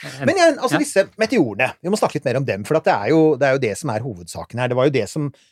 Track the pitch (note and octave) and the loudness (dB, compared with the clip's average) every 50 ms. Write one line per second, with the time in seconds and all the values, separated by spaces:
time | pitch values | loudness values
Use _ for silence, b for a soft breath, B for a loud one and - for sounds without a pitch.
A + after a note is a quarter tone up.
0 | B C#3+ C3 C3 C#3+ - E4+ G4 E4+ E4 C#4+ A#3+ - B3+ - D#3 D4 - - G3 | B -16 -12 -4 -2 0 2 4 4 4 4 2 -2 -2 0 0 -2 0 2 0
1 | G3 - _ - A3 G#3+ C4 A#3 D3+ A#2 G2+ G2+ C3 - - - - E3+ G3+ - | 0 0 _ -4 -2 0 2 2 2 0 0 -2 -2 -2 -2 -6 -4 -4 -2 0
2 | - - - D3+ - C#3 A#2 C3+ C#3 A#2+ G2+ G2 G#2 - D3+ D#3 - G3+ - G#2+ | 0 -2 -2 -2 -4 -2 -2 -2 -2 -2 -4 -4 -2 0 0 0 2 2 0 0
3 | G2+ A2 D3+ D#3+ D#3 D#3 D3+ B2 C#3 C3+ C3 C#3 B2+ A2 G2 - - D3 A2 G#2+ | 2 2 4 4 4 4 4 2 2 2 2 2 0 -2 -4 -4 -6 -4 -4 -4
4 | A#2 C3+ G#2+ F2 F2 - - E2+ E2+ - - A#2 B2+ B2 B2 B2+ B2+ D3+ C3+ B2+ | -4 -6 -10 -12 -14 -14 -12 -14 -12 -10 -6 -4 -4 -2 0 2 2 2 2 0
5 | G#2 F#2+ - D#3 D3 C#3+ - b b b | -2 -2 -4 -6 -6 -6 -8 b b b